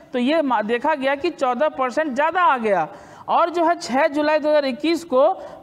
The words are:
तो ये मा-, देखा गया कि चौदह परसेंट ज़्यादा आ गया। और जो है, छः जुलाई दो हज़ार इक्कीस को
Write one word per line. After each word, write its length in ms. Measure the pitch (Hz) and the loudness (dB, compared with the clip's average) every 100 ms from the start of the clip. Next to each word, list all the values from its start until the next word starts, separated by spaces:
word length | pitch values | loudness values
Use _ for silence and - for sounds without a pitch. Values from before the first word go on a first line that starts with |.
| - | -8
तो 60 | 254 | -2
ये 240 | 247 330 | 0 2
मा-, 120 | 285 226 | 2 0
देखा 300 | 214 233 294 | 0 -2 0
गया 200 | 302 269 | 0 -2
कि 160 | 277 339 | -2 -4
चौदह 380 | - 262 247 302 | -2 -2 0 0
परसेंट 460 | 294 254 294 320 | 0 -2 -2 -2
ज़्यादा 280 | 240 311 359 | 0 0 2
आ 160 | 339 262 | 2 2
गया। 300 | 220 185 156 - - - - | 2 0 -2 -8 -20 -14 -2
और 220 | 226 339 | 0 2
जो 140 | 339 | 2
है, 100 | 330 | 0
छः 320 | 339 - 254 311 | 0 -2 0 0
जुलाई 320 | 285 294 311 | 0 0 0
दो 100 | 294 | 2
हज़ार 160 | 302 | 2
इक्कीस 400 | 269 240 302 339 | 0 -2 -2 -2
को 320 | - 254 302 381 - - | 0 2 2 0 -8 -6